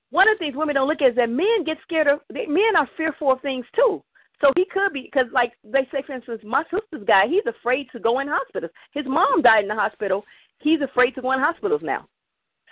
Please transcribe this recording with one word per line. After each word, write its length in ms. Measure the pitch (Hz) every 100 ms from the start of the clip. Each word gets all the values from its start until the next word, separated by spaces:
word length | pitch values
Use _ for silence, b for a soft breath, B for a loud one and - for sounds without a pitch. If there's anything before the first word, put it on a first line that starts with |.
| _
one 180 | 302 415
of 100 | 427
the 60 |
things 120 | 302 254
women 180 | 302
don't 140 | 269 269
look 140 | 311
at 80 | 262
is 60 | 233
that 120 | 233
men 360 | 247 403 453 302
get 100 | 311
scared 240 | - 320 285
of, 140 | 294 -
they, 140 | - 311
men 300 | 311 440 359
are 100 | 254 -
fearful 340 | 320 - 285
of 80 | 254
things 240 | 277 254 - -
too. 260 | 523 147 - b b _
So 100 | 285 311
he 80 | 370
could 220 | 381 392
be, 160 | 277 247
'cause 140 | 277 240
like 200 | 254 233 -
they 220 | 214 269 269
say, 80 | 277 269
for 80 |
instance, 260 | 254 240 226
my 220 | 208 262 330
sister's 320 | 370 - 262 202
guy, 200 | 190 220
he's 160 | 370
afraid 440 | 269 - 240 277 262
to 60 | 233
go 200 | 220 254
in 80 | 285
hospitals. 440 | 339 - 190 165 b b
His 120 | 285 254
mom 360 | 285 539 392
died 220 | 240 220
in 40 | 202
the 60 |
hospital. 500 | 220 208 - 196 196 - b b _
He's 200 | 302 311
afraid 340 | 285 247 247 254
to 40 |
go 120 | 254
in 80 | 262
hospitals 420 | 294 - 202 151
now. 240 | 156 123 - _ _ _ _ _ _